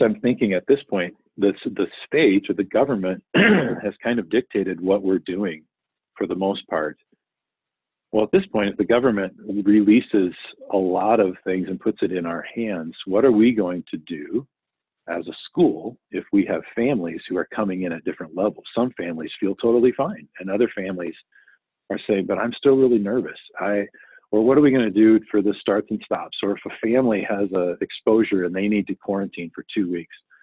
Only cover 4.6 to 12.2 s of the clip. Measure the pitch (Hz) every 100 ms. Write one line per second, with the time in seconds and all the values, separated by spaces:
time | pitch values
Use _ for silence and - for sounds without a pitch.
4.6 | 95 85 92 101 95 92 - 92 98 78
5.6 | _ _ _ _ _ - 90 90 98 98
6.6 | - 82 76 - _ _ _ _ _ _
7.6 | _ _ _ _ - 107 107 190 190 110
8.6 | 101 - 92 120 131 104 95 - 107 101
9.6 | 101 107 101 113 - 104 90 - - -
10.6 | - 98 92 92 101 113 95 90 95 92
11.6 | 92 92 113 - 95 90